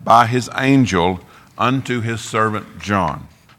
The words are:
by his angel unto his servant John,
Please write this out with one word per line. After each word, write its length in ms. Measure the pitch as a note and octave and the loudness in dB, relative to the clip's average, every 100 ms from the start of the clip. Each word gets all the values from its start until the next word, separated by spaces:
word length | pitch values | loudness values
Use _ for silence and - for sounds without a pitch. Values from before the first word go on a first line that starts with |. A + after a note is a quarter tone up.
by 220 | - A#2 A#2 | 2 4 4
his 240 | B2 A2 - | 0 -4 -4
angel 640 | C3+ C3+ A2 F#2 F2+ F2+ - - _ - | 2 4 4 2 0 -2 -10 -20 _ -4
unto 460 | A2+ C3+ B2+ B2 | -2 -2 -4 -6
his 180 | A2+ A2+ | -4 -8
servant 580 | - A2+ A2 G#2+ - - | -4 -2 0 -2 -10 -14
John, 480 | F#2+ G2+ E2 - - _ _ | -2 0 0 -6 -14 _ _